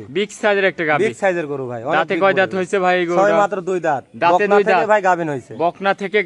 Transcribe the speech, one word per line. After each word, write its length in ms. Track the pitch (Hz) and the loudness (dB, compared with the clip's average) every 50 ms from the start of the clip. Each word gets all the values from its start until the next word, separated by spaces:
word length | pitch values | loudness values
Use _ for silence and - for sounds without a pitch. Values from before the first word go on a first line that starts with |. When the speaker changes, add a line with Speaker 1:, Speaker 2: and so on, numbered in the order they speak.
| 110 101 131 | -12 -6 -4
Speaker 1:
বিগ 140 | 180 214 208 - - | -4 -4 -4 -6 -2
সাইজের 240 | - 214 202 196 190 185 | 0 0 2 2 0 0
একটা 120 | - - 170 151 | -2 -2 -2 0
গাভী। 120 | 151 147 196 | 0 0 0
Speaker 2:
বিগ 100 | - 117 - | -2 -2 -2
সাইজের 260 | - 190 180 175 165 143 | -2 -2 0 -2 -4 -6
গরু 140 | 143 135 131 123 | -6 -8 -6 -8
ভাই, 100 | 123 117 113 | -8 -8 -6
অনেক 120 | 135 156 151 | -2 0 0
Speaker 1:
দাঁতে 160 | 165 156 196 | 0 0 -2
Speaker 2:
বিগ 80 | 165 185 | 2 2
Speaker 1:
কয় 100 | 196 190 | 2 2
Speaker 2:
বডির 60 | 185 | 2
Speaker 1:
দাঁত 100 | 190 180 | 0 0
Speaker 2:
গরু। 60 | 185 190 | -2 -4
Speaker 1:
হয়েছে 200 | 185 175 - 202 180 | -4 -2 -2 0 2
ভাই 100 | 180 180 180 | 2 2 2
এই 40 | 180 | 0
Speaker 2:
ছয় 100 | 170 175 | 0 2
Speaker 1:
গরুটা? 220 | 180 190 208 202 - | 2 2 4 4 2
Speaker 2:
মাত্র 160 | 202 185 202 190 175 175 | 2 0 0 -6 -4 -4
দুই 100 | 190 180 165 160 | -4 -2 0 -2
দাঁত। 160 | 147 127 - _ - 113 165 | -2 -2 -4 _ -6 0 2
Speaker 1:
দাঁতে 200 | 170 170 180 208 | 2 4 4 2
Speaker 2:
বকনা 120 | 202 202 | 4 2
Speaker 1:
দুই 80 | 202 202 214 | 2 4 4
Speaker 2:
থেকে 120 | 196 175 | 2 2
Speaker 1:
দাঁত? 80 | 160 202 | 2 2
Speaker 2:
ভাই 100 | 214 214 185 190 | 2 2 4 2
গাভিন 200 | 180 170 170 156 147 | 2 2 0 -4 -4
হয়েছে। 200 | 127 113 - 117 120 | -6 -8 -12 -6 -2
Speaker 1:
বকনা 300 | 160 175 170 - 190 196 190 - | -2 -2 -2 -2 -2 -4 -2 -2
থেকে 180 | 202 190 208 214 190 | -4 -2 -2 -2 0